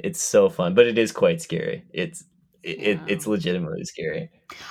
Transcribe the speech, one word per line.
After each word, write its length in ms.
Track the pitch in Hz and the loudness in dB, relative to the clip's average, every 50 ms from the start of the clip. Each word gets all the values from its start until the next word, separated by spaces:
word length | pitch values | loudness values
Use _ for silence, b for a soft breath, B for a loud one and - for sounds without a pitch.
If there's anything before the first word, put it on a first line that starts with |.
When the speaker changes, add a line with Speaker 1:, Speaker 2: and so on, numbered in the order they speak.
| - | -6
Speaker 1:
It's 160 | 95 85 - | -6 -6 -6
so 260 | - - - 104 98 92 | -2 2 4 6 6 6
fun, 260 | - - 90 87 92 | 4 0 0 4 6
but 120 | 117 120 | 6 6
it 120 | 120 107 113 | 6 6 2
is 140 | 113 104 | 2 0
quite 280 | - - 98 87 85 82 | 2 2 2 2 2 0
scary. 420 | - - 85 80 - - - - - _ | -4 -6 -6 -6 -4 -6 -6 -8 -10 _
It's, 320 | - - 180 165 - - - _ _ _ _ _ _ _ | -6 -6 -6 -6 -8 -12 -20 _ _ _ _ _ _ _
it, 200 | - 87 - - | -12 -10 -8 -2
it, 160 | - 104 101 - | 0 0 0 0
Speaker 2:
Wow. 40 | 82 | -2
Speaker 1:
it's 200 | 95 101 85 - | -4 -4 -4 -2
legitimately 580 | 107 107 95 80 87 90 90 82 78 80 - - | -2 -2 -2 0 -2 -2 -2 -4 -6 -6 -8 -10
scary. 460 | - - - 82 78 78 - - - _ _ _ B B B B B | -12 -10 -8 -6 -6 -6 -6 -8 -12 _ _ _ B B B B B